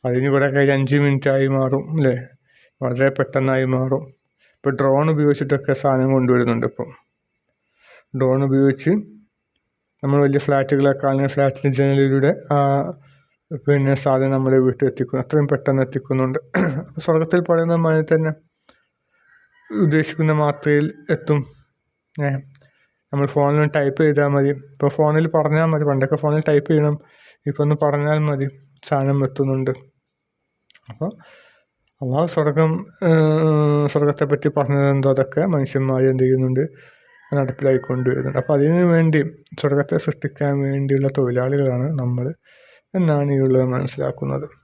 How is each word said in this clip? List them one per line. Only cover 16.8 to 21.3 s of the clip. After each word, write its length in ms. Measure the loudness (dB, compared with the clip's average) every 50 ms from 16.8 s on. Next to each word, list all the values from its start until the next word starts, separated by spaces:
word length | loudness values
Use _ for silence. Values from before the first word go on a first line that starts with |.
| -10 -10 -14 -6
സ്വർഗത്തിൽ 420 | -2 0 0 0 0 0 0 0
പറയുന്ന 340 | 2 2 0 0 2 0 0
മാതിരി 400 | 2 2 2 2 0 2 2 0
തന്നെ 180 | 0 0 -2 -4 -8 _ _ _ _ _ _ _ _ _ _ _ _ _ _ _ _ _ _ _ _ _ _ _ _ _ _ -2
ഉദ്ദേശിക്കുന്ന 580 | 0 2 2 2 2 0 -2 -4 -2 0 0
മാത്രയിൽ 600 | 2 2 0 0 -2 -2 0 2 2 2 2 -2 -6 -10 -4 -4
എത്തും. 360 | -4 -4 0 -2